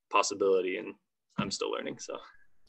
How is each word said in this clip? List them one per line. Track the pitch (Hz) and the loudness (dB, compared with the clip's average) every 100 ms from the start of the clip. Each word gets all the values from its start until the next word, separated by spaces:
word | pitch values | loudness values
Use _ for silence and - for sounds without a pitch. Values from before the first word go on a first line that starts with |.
| _ | _
possibility, | 101 95 98 98 95 90 95 | 2 2 2 4 4 4 -2
and | 98 101 _ _ _ - | -6 -12 _ _ _ -6
I'm | 101 | -4
still | - - | -2 -4
learning. | - - - | -4 -6 -10
So. | - - - - - - | -10 -12 -12 -20 -20 -20